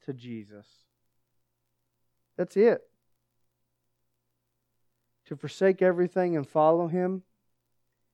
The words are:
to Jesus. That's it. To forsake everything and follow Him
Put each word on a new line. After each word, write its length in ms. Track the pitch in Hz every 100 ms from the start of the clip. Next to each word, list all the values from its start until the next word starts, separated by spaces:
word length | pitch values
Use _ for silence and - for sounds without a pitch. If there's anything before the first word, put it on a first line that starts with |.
| -
to 80 |
Jesus. 540 | 127 120 113 101 104 104 _ _ _ _ _ _ _ _ _ _ _ _ _ _ _ _ -
That's 180 | 180 196
it. 260 | 226 175 - _ _ _ _ _ _ _ _ _ _ _ _ _ _ _ _ _ _ _ _ _ _ _ -
To 100 | 143
forsake 460 | 151 - 190 185
everything 540 | 185 175 180 190 180 160
and 120 | 135
follow 400 | 160 156 170 170
Him 360 | 180 180 190 - _ _ _ _ _ _ _ _